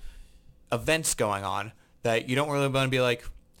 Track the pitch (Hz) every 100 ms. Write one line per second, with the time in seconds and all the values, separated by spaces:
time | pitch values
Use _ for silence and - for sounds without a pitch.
0 | - - - - - - - 120 120 160
1 | 151 - 107 98 98 101 107 - - -
2 | 117 113 123 127 151 143 139 135 131 127
3 | 123 120 - - _ _